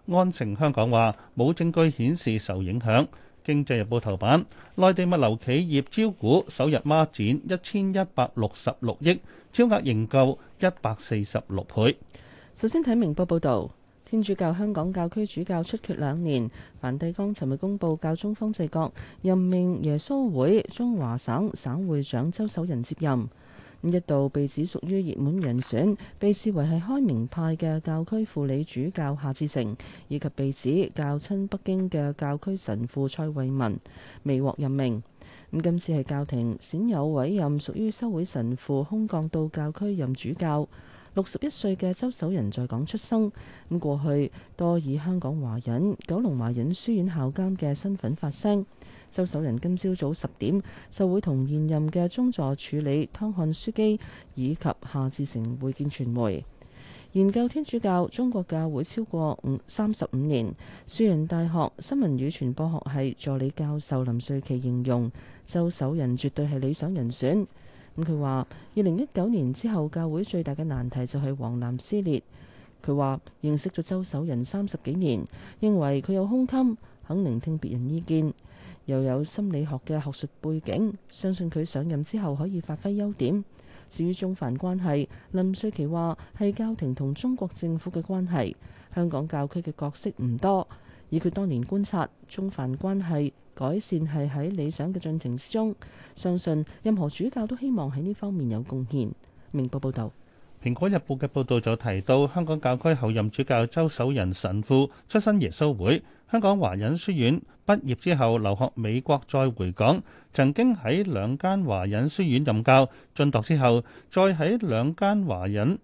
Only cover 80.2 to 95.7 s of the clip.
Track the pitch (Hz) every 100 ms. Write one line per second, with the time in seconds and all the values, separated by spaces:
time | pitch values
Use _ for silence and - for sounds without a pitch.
80.2 | 143 - 151 160 - 120 214 202 - -
81.2 | 190 185 170 160 165 139 160 147 151 220
82.2 | 180 139 175 185 - 156 202 202 208 202
83.2 | 123 202 202 - - - - - 170 185
84.2 | 190 190 123 131 180 185 180 143 135 -
85.2 | - 185 190 190 220 208 147 170 170 156
86.2 | - - 208 196 220 220 139 131 135 143
87.2 | 254 254 185 - 170 165 - 175 165 190
88.2 | 180 170 107 - - - - - 175 147
89.2 | 156 151 143 175 170 - 147 - 214 -
90.2 | 123 117 - 190 - - - - - 160
91.2 | 175 196 196 127 123 196 202 185 151 _
92.2 | - - 190 190 127 131 190 196 175 156
93.2 | 143 - - - 131 190 - 170 156 151
94.2 | 143 139 156 196 147 160 165 190 170 160
95.2 | 135 123 - 220 220